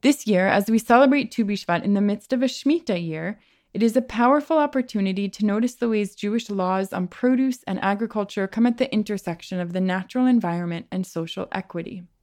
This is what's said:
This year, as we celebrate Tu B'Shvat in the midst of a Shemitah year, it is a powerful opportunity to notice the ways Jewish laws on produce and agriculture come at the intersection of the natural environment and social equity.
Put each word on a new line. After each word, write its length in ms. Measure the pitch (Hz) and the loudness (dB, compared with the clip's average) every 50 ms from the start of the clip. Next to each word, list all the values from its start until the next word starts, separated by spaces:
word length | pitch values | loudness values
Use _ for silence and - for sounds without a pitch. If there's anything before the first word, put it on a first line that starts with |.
This 260 | - 269 285 - - 214 | 6 4 4 4 2 0
year, 200 | 208 180 185 196 | 2 4 4 4
as 220 | - 214 202 - | 4 2 2 2
we 80 | 226 226 | 2 0
celebrate 540 | - - 233 240 277 277 262 285 262 - | 4 4 6 6 8 6 4 2 0 -2
Tu 120 | - - 226 | -2 -4 -2
B'Shvat 400 | 196 208 196 - - 175 170 - | -2 -2 -6 -2 -2 -2 0 2
in 120 | 202 202 | 0 2
the 60 | 196 | 2
midst 300 | 208 202 202 220 - _ | 2 0 0 -2 -4 _
of 120 | 262 247 262 | -2 0 0
a 20 | |
Shemitah 580 | 262 - - - 269 311 339 - - 202 175 170 | -2 -2 -2 0 0 0 0 0 -2 -4 -4 -2
year, 360 | 165 160 156 165 180 220 _ _ _ _ _ _ _ _ | -6 -6 -6 -6 -8 -8 _ _ _ _ _ _ _ _
it 80 | 196 | 0
is 160 | 220 233 220 254 | 0 2 2 2
a 40 | |
powerful 580 | 240 254 - 214 240 247 277 302 285 - 330 311 | -2 -2 -2 2 4 4 4 4 2 2 0 2
opportunity 680 | 294 294 - 262 247 254 - 214 196 190 190 190 202 196 | 2 2 0 -2 -4 -2 -2 -2 -2 0 -2 -2 -4 -6
to 160 | - - 208 | -4 -2 -2
notice 300 | 208 202 214 226 247 - | 0 0 0 0 -2 -2
the 160 | _ 240 233 | _ -2 0
ways 240 | 220 214 208 190 - | 0 0 -2 -2 -6
Jewish 380 | - - 208 214 233 220 - | -6 -6 -2 -2 -2 -4 -4
laws 420 | 202 196 185 180 185 190 196 190 - | -4 -2 0 0 0 -2 -2 -4 -4
on 140 | 185 185 175 | -6 -6 -6
produce 560 | - - - 254 254 247 262 262 247 - _ | -6 -2 0 2 2 2 2 0 -2 -4 _
and 200 | - 190 - - | -6 -6 -2 -2
agriculture 640 | 190 202 202 233 220 - 214 202 196 - - 190 190 | -2 -2 -2 -4 -6 -4 -4 -6 -4 -4 -4 -4 -4
come 200 | - 226 233 247 | 0 0 2 2
at 100 | 233 240 | 2 0
the 160 | 254 - - | -2 -2 0
intersection 680 | 214 208 - 208 196 - - 165 165 - - 185 180 | -2 -2 -2 -6 -6 -6 -8 -8 -8 -10 -8 -6 -6
of 140 | 175 170 175 | -6 -4 -2
the 80 | 185 | -2
natural 460 | 190 185 185 190 185 - - 254 254 254 | 0 0 0 -2 -4 -4 -2 0 2 4
environment 580 | 254 233 196 175 170 175 175 170 170 170 - _ | 4 4 2 2 -2 -2 -4 -4 -6 -8 -8 _
and 140 | - 185 185 | -6 -6 -6
social 420 | - - 165 165 165 - - 185 - | -6 -6 -8 -8 -6 -6 -8 -8 -6
equity. 520 | - 190 185 _ - 175 170 - - 190 175 - _ _ | -6 -8 -8 _ -10 -10 -10 -8 -12 -14 -16 -18 _ _